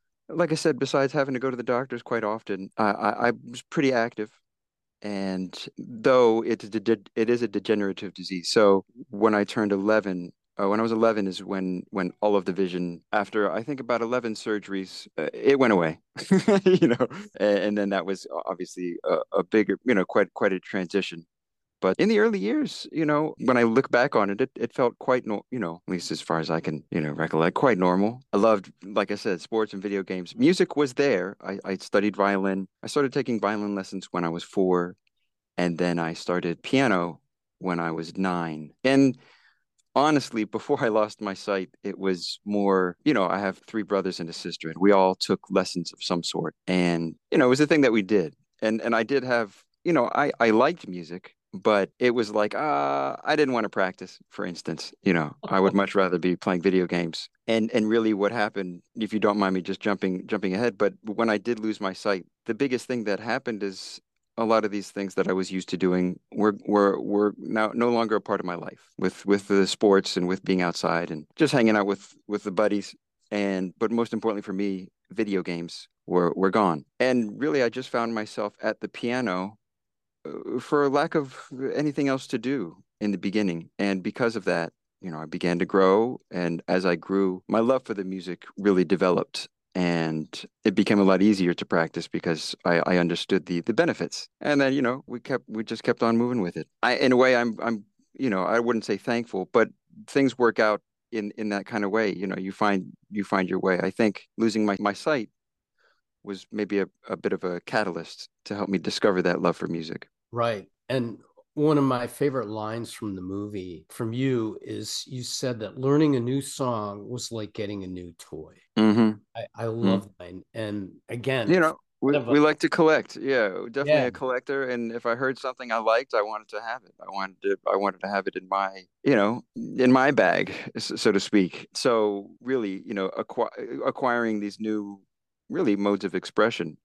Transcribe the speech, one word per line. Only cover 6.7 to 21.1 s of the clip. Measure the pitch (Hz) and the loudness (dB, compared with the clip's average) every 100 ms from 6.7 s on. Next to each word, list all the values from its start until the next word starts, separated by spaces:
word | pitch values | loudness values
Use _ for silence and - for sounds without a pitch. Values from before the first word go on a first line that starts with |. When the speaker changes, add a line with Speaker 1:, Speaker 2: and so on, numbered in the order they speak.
| 110 | -4
Speaker 1:
de-, | 98 107 - - | 0 0 0 -2
it | 110 | 2
is | 120 | 2
a | 117 | 0
degenerative | 104 98 107 98 90 98 | -2 0 0 0 -4 -10
disease. | - 90 92 - | -12 -8 -6 0
So | 117 104 98 - 120 - | 4 6 6 2 -14 -14
when | 104 110 107 | 0 2 4
I | |
turned | 101 - 104 | 0 0 0
eleven, | 98 101 110 98 90 87 - _ - | 2 2 2 0 -6 -8 -16 _ -4
uh, | 98 | 0
when | 107 | 0
I | |
was | 113 | 0
eleven | 113 113 107 95 | 2 2 2 -2
is | 90 | -4
when, | 95 98 92 90 - | -6 -4 -4 -4 -6
when | 101 90 - | -4 -4 -2
all | 107 101 | 0 0
of | 90 | 0
the | |
vision, | 90 92 90 90 85 _ | -2 -2 -2 -4 -6 _
after | 107 101 110 101 | -2 -2 -2 -2
I | 90 | -2
think | 117 139 | -6 -8
about | 120 117 | -4 -2
eleven | 113 123 117 | -2 -2 -4
surgeries, | 107 117 107 95 98 92 - - - | -6 -4 -4 -4 -8 -8 -12 -14 -6
uh, | 76 | -6
it | - 120 139 | 0 6 6
went | 127 | 8
away, | 98 80 80 _ - | 6 4 -2 _ -8
<laughs> | - 190 - 196 | 2 2 6 4
you | 190 185 160 | 6 6 4
know, | 120 123 180 208 - | 2 0 -4 -14 -2
and, | 104 101 | 2 2
and | 104 104 | 2 0
then | 101 | 0
that | 98 87 | 0 -2
was | 95 - | -6 -6
o-, | - - | -8 -6
obviously | 90 90 - 90 85 | -6 -8 -8 -6 -4
a, | 90 85 - | 0 0 0
a | 92 | -2
bigger, | 87 110 101 95 127 | 2 2 2 0 0
you | |
know, | 107 90 | 0 2
quite, | 110 95 | 2 0
quite | - 104 | 0 -2
a | 92 | -2
transition. | - 101 90 101 92 | -6 -6 -2 -2 -4